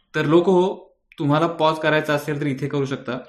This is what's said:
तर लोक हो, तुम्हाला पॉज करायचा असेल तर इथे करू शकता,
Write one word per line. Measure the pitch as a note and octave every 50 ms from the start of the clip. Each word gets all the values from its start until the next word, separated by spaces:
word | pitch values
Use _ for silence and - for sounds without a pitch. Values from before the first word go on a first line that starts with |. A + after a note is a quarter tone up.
| _ _ -
तर | D#3 D3+
लोक | C#3+ D#3+ F3 F3 G3
हो, | F#3+ F3+ F3+ G3 G#3 - - - _ _ _ _ - -
तुम्हाला | D#3+ C#3+ D3 D#3 E3 E3
पॉज | E3 - D#3 D#3 D#3+ D#3
करायचा | - D#3 D3+ D#3 D3+ D3+ D3
असेल | D3 - D#3 D3+ C#3+
तर | D3+
इथे | D3 C3 C3 D3 C3+
करू | D3 C#3+ C#3
शकता, | C3 C#3 B2 - - B2 C3 -